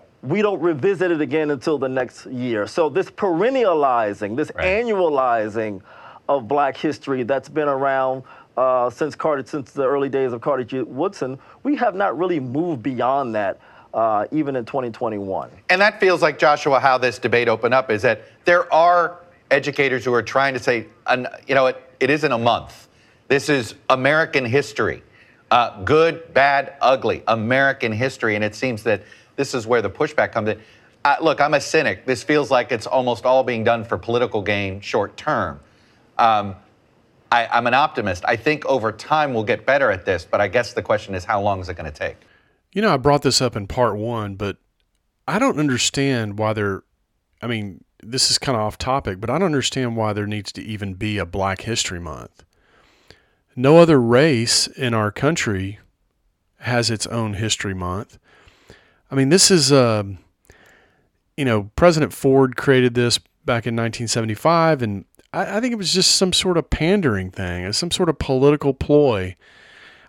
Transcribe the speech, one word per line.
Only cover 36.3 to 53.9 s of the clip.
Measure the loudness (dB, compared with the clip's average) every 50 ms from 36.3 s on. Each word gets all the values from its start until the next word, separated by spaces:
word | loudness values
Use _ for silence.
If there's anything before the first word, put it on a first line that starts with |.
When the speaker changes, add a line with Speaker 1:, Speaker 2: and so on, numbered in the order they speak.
| 2 2 0 -4 -8 -12 _ _ _ _ _ _ _ _ _ _ _ _ _ _
Speaker 2:
I, | 0 0 2
I'm | 2 0 0 2
an | 2 4
optimist. | 4 2 2 0 -2 -2 -2 -4 -2 -2
I | -2 -2
think | 0 0 0 -2 0 0
over | -2 -2 0 -2 -4
time | -6 -6 -4 -2 0 0 0 0
we'll | -2 -2 -2
get | -2 -2 -2 0
better | 0 2 2 2 0
at | 0 0 -2
this, | -2 -4 -4 -2 -2
but | -2 0
I | 0 0
guess | 0 -2 -2 -2
the | -4 -6
question | -2 -2 -2 -2 -4 -6 -8
is, | -8 -4
how | -4 -2 -2
long | 0 -2 -2 -4
is | -6 -10
it | -10
gonna | -10 -12 -12
take? | -10 -8 -8 -10 -10 -12 _ _ _ _ _ _ _ _ _ _
Speaker 3:
You | -4 -2
know, | 0 0
I | 0
brought | 2 2 2 2 4
this | 2 0 0 0
up | 0 -2 -2
in | -4 -8
part | -6 0 0 2 2 0
one, | -2 -4 -4 -4 -6 -6 -8 -8
but | -6 -6 -6 -8 -8 _ _ _ _ _ _ _ _ _ _ _ _ _
I | -4 -2 0
don't | 0 0 0 0
understand | 0 0 0 0 -2 -2 -2 0 0 0 0 -2 -2 -4 -4 -2
why | -2 -2 0
they're, | -2 -2 -4 -4 -6 -10 _ _ _ _ _ _ _ _ _ _ _
I | -8
mean, | -6 -6 -6 -6 -8 -12 -16 _ _ _ _
this | -14 -8 -4 -2 0 0
is | -2 -2
kinda | -2 -2 -2 0
off | -2 -4 -4 -6
topic, | -4 -4 -4 -2 -2 -4 -6 -6
but | -4 -4
I | -2
don't | 0 0
understand | 0 0 0 -2 -2 -2 -4 -4 -2 -2
why | -2 -2 -2
there | -2 -2 -4
needs | -4 -6 -6 -8 -10
to | -12 -12
even | -10 -10 -8 -8 -8 -8 -8
be | -6 -4 -4 -2 -4
a | -4
Black | -4 -4 -2 -2 -2 -2 -4
History | -6 -6 -4 -4 -4 -6 -8 -8
Month. | -10 -10 -12 -14 -16 -18 _ _ _ _ _ _ _ _ _ _ _ _ _ _ _ -20 -20 _ _ _ _ _ _ _ _
No | 0 4 8 8 8
other | 10 8